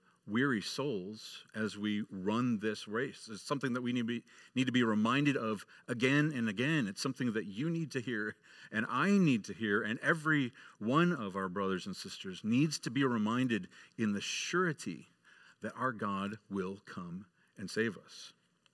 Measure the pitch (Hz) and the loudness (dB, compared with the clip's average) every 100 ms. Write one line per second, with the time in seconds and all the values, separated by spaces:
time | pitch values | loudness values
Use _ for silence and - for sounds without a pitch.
0 | _ _ - 113 143 113 - - 143 104 | _ _ -2 2 2 2 -2 -4 -2 -4
1 | 92 107 - - - 110 107 101 107 104 | -6 -12 -14 -18 -14 -4 -4 -2 -2 -2
2 | - 98 95 110 123 110 107 104 - 107 | -4 -4 -2 0 0 0 -2 -4 -6 -4
3 | 135 - - 104 - 143 135 123 120 123 | -4 -8 -14 -14 -6 -4 -2 -2 -2 -2
4 | 113 120 - - - 123 127 123 113 107 | -2 -4 -8 -20 -6 0 2 4 4 6
5 | 110 135 147 135 113 104 - - - 120 | 4 6 4 2 0 -4 -6 -18 -6 2
6 | 127 143 151 135 113 101 135 160 101 - | 4 6 4 2 -2 0 2 2 0 -2
7 | 135 - 123 107 101 98 160 165 156 135 | -4 0 0 0 -4 -4 -2 -2 -2 -4
8 | 120 113 107 - - - - 110 110 120 | -4 -4 -4 -8 -20 -20 -6 -4 -2 0
9 | 175 202 170 117 98 90 110 101 104 113 | 4 6 6 4 0 -2 2 2 2 0
10 | 139 165 151 151 123 - - - 104 143 | 0 0 2 2 0 -6 -20 -6 2 4
11 | 175 170 101 95 95 92 95 92 101 90 | 4 2 -2 -4 -4 -2 -2 -2 -4 -10
12 | 95 - 98 90 107 123 156 147 - 120 | -10 -10 -10 -6 2 4 4 0 -4 0
13 | 135 117 107 120 131 110 90 - - - | 2 2 2 2 2 0 -2 -16 -16 -2
14 | 110 101 - - - 175 180 143 - 82 | 0 0 -2 -4 -2 0 0 -2 -6 -8
15 | - _ _ - - _ 110 - 127 110 | -14 _ _ -20 -20 _ -10 -4 -4 -2
16 | 104 98 98 107 _ 98 92 98 - - | -4 -2 -4 -6 _ -4 -4 -8 -12 -12
17 | 87 90 104 _ _ - 95 107 113 90 | -10 -12 -14 _ _ -14 -6 -2 -2 -4
18 | - - - _ _ _ _ | -16 -20 -20 _ _ _ _